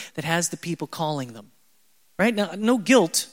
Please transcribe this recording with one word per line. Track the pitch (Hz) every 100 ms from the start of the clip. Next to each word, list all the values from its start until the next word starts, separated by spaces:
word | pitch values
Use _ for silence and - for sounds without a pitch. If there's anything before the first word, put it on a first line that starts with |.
| -
that | -
has | 156 165 170
the | -
people | 175 165 151
calling | - 156 147 127
them. | 113 104 _ _ _ _ _ _ -
Right? | 214
Now, | 208 196 185
no | 214 247
guilt. | 165 254 170 - -